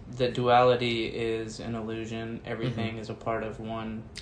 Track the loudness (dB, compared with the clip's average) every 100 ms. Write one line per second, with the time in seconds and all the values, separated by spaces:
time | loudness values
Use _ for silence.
0 | -14 -2 0 2 6 8 8 6 4 0
1 | -2 -2 -2 -2 -4 -8 -6 -4 -4 -6
2 | -6 -6 -6 -8 -8 -4 -4 -2 -4 -4
3 | -8 -6 -4 -2 -4 -6 -6 -6 -6 -8
4 | -10 -12